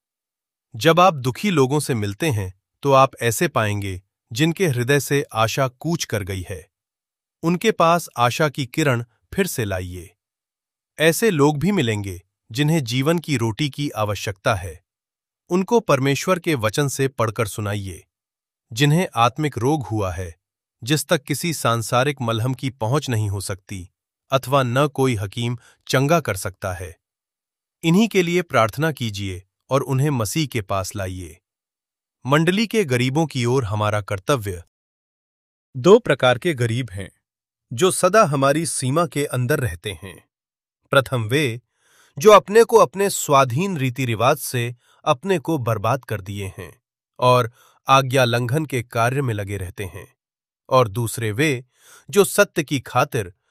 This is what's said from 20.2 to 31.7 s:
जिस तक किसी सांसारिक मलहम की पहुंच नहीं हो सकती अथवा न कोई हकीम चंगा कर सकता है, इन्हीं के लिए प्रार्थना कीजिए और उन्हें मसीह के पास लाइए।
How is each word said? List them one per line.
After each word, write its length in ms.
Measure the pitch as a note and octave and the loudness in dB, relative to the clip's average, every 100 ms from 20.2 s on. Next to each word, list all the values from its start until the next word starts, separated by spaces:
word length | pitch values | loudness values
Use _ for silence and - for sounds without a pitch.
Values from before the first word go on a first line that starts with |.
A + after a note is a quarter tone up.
| F2+ - _ _ _ _ | -10 -14 _ _ _ _
जिस 240 | A#2 D3+ - | -4 -2 0
तक 160 | E3+ | -2
किसी 320 | - D3 E3+ | -2 -6 -4
सांसारिक 640 | D#3 B2 A#2 A2 B2 C3+ C#3 | -2 0 0 0 0 0 -2
मलहम 340 | A#2 A2+ B2+ | -4 -2 -2
की 160 | B2+ C3+ | -4 -6
पहुंच 380 | - A2 D3 C3 | -6 -2 -2 -2
नहीं 220 | A2+ G#2 | -2 -2
हो 100 | G2 | -4
सकती 480 | - G2 - G2 F2+ _ _ _ - | -8 -10 -12 -14 -14 _ _ _ -4
अथवा 320 | C3+ B2 C#3 | -4 0 0
न 240 | B2+ B2 D3 | 2 0 0
कोई 280 | C#3+ C3 | 0 0
हकीम 440 | A2 G#2 A#2+ A#2 A#2+ _ _ - | 0 -6 -6 -4 -6 _ _ -4
चंगा 340 | C3+ C#3 E3+ | 0 2 2
कर 160 | - G2 | 0 -6
सकता 360 | G2+ - G2 | -8 -8 -8
है, 240 | F2 F2+ - _ _ _ _ _ _ _ _ | -8 -12 -18 _ _ _ _ _ _ _ _
इन्हीं 240 | E3 F3 A3 | 2 2 2
के 140 | F#3+ | 2
लिए 200 | E3+ F3 | 0 0
प्रार्थना 500 | F3+ C3 A2 - D#3+ | 0 0 0 0 -4
कीजिए 500 | C#3 A#2 G2+ G2 F#2 - _ - | -4 -6 -6 -8 -10 -16 _ -2
और 120 | C3+ | -2
उन्हें 280 | C#3 C3 D3+ | 0 0 0
मसीह 360 | C3+ G#2+ E3 D3+ | 0 -2 -4 -4
के 160 | A#2+ | -4
पास 340 | G2+ G2 F#2 G#2 | -4 -4 -6 -8
लाइए। 440 | F#2+ F#2 E2+ D#2+ _ _ _ | -10 -10 -14 -18 _ _ _